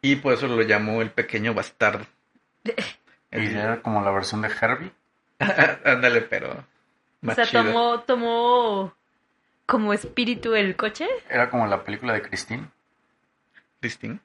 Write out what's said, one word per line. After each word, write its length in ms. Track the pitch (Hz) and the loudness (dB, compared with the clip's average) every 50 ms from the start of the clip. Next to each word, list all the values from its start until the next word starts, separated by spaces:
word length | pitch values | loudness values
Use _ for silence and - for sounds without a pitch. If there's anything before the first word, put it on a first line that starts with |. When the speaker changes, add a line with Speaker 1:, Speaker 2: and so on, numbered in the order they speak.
Speaker 1:
Y 140 | - 135 143 135 | 2 2 0 2
por 160 | - 139 127 | 2 0 2
eso 140 | 113 117 123 | 2 2 0
lo 140 | 123 117 | 2 2
llamó 400 | 113 107 104 104 107 107 110 113 | 4 4 4 2 2 0 0 0
el 100 | 113 110 | -2 -2
pequeño 420 | - - 117 - - 110 104 117 113 | -2 -4 -4 -2 -2 -2 -2 0 0
bastardo. 520 | 98 95 - - _ 113 104 104 101 101 - _ _ _ _ _ _ _ _ _ _ _ | -2 -4 -6 -2 _ 2 2 2 0 -10 -12 _ _ _ _ _ _ _ _ _ _ _
Speaker 2:
<laughs> 680 | 220 - - - - - _ _ _ _ _ _ _ | -6 -4 -4 -6 -6 -10 _ _ _ _ _ _ _
Speaker 1:
El 200 | - - 107 107 | -4 -4 -2 -2
Speaker 3:
Y 40 | 110 | -2
era 260 | 104 104 110 117 117 | -2 -2 -2 -2 -2
como 200 | - 117 110 104 | -2 0 0 2
la 100 | 101 98 | 2 2
versión 300 | 98 98 92 92 110 107 | 0 0 -2 -2 -4 -2
de 60 | 107 107 | -2 -2
Herbie. 420 | 110 - - - - - 165 190 - _ _ _ _ _ _ _ _ _ | -2 0 0 0 0 -2 -4 -14 -16 _ _ _ _ _ _ _ _ _
Speaker 1:
<laughs> 440 | - 202 185 - 147 - - - - | -2 0 2 4 4 2 2 0 2
Ándale, 360 | - 131 123 123 123 120 117 | 2 2 4 4 4 4 4
pero 300 | - - - - - 65 | 0 0 -6 -6 -6 -6
Speaker 2:
O 40 | - - 139 _ _ _ _ _ _ _ _ _ _ _ | -10 -10 -14 _ _ _ _ _ _ _ _ _ _ _
Speaker 1:
más 140 | - - 113 | -6 -4 0
Speaker 2:
sea, 100 | - 233 | 2 2
Speaker 1:
chido. 180 | 220 - 233 226 | 4 4 2 2
Speaker 2:
tomó, 340 | 220 220 233 233 240 240 233 | 4 2 2 2 2 0 -2
tomó 920 | 240 - 254 240 233 233 233 233 240 240 247 247 240 226 208 196 190 180 - _ _ _ _ _ _ _ _ _ _ _ _ _ _ | 0 0 0 0 0 -2 0 2 2 4 4 4 4 2 0 -2 -4 -6 -8 _ _ _ _ _ _ _ _ _ _ _ _ _ _
como 280 | - - 233 214 208 202 | -2 0 2 2 2 0
espíritu 600 | 202 - - - - 240 220 247 - - 233 226 | -2 -2 -6 -4 -2 -2 -2 -2 -4 -2 0 2
el 200 | 214 202 190 185 - | 2 2 0 0 -2
coche. 300 | - 214 214 - 311 415 523 480 - - | -4 -4 -4 -4 -4 -4 -4 -6 -6 -4
Speaker 3:
Era 200 | - 123 120 123 | 0 0 0 2
como 180 | - 123 113 104 | 2 0 2 2
la 160 | 101 92 - | 0 -2 -2
película 300 | - 104 107 - 123 110 | -6 -10 -6 -4 -2 -2
de 80 | 107 | -2
Christine. 480 | 104 - - 95 - - 113 127 156 151 _ _ _ _ _ _ _ _ _ _ _ _ _ _ _ _ _ - _ _ _ _ | -2 -6 -8 -10 -8 -8 -10 -10 -10 -14 _ _ _ _ _ _ _ _ _ _ _ _ _ _ _ _ _ -20 _ _ _ _
Speaker 1:
¿Christine? 380 | - 117 - - - 110 117 208 | -10 -10 -10 -8 -10 -12 -12 -12